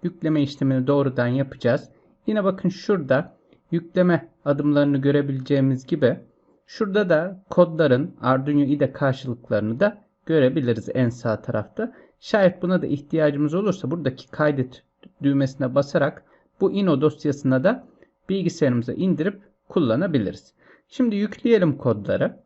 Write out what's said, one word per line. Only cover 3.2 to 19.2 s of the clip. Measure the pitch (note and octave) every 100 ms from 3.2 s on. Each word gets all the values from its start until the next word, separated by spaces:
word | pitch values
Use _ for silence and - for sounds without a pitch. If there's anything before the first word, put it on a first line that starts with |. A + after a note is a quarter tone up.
| - _ _ _ _
yükleme | E3+ E3+ - F3+ E3+ - _ D3
adımlarını | C#3+ D3 C#3+ C#3+ C#3
görebileceğimiz | C#3 C#3+ C#3 C3+ C3 C#3+ C3+ B2+ -
gibi | D#3+ C3+ G#2 - _ _ _ _
şurada | - G#3+ G3 G3
da | D#3 F3 F#3+ _
kodların | - F3 D#3+ D#3 B2 D#3+ -
Arduino | A#2+ C3 C#3 D3
ide | C#3 C#3+ C3+
karşılıklarını | - C#3+ C3 C3 A#2+ - G#2+ G#2+ A#2+
da | G#3 A3 _ _ -
görebiliriz | D#3+ C3 D#3 B2 A2+ -
en | - B2
sağ | A#2+ A#2+ G#2+
tarafta. | - A2+ G#2 - A3 - - _
Şayet | - A3 F#3+ F3+
buna | F3 F3+
da | D3+
ihtiyacımız | C#3+ - D#3+ D3+ C#3+ D3
olursa | E3 G#3 - D#3+
buradaki | E3+ C#3 C3 -
kaydet | - D3+ C#3+ B2+ - _ _ - _
düğmesine | C#3 C#3 C3+ - C3 B2+
basarak | C#3 F3+ C#3+ - _ _ _ _
bu | F#3+
ino | G3 G3 C#3+
dosyasına | D3+ D3 D3+ C#3+ C3+ C3
da | F3 B3+ - _ _ _ _
bilgisayarımıza | G3 F3+ - C#3+ B2 A#2
indirip | - F#3 D3+